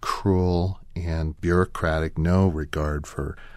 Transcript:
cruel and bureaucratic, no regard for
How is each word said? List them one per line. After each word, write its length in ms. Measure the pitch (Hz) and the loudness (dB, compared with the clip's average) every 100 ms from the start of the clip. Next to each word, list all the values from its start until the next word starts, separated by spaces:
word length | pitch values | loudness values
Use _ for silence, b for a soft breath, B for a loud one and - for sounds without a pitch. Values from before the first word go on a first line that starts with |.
cruel 800 | - - 101 92 90 87 92 92 - | -6 -2 2 4 4 2 0 -4 -10
and 460 | - 82 80 78 76 | -8 -4 -2 -2 -2
bureaucratic, 800 | 87 90 92 - 82 80 80 - | 2 4 2 0 0 0 -2 0
no 300 | 82 92 95 | 2 4 4
regard 580 | 78 76 78 76 76 73 | 2 -4 -2 -2 -2 -6
for 300 | - 71 - B | -6 -6 -8 B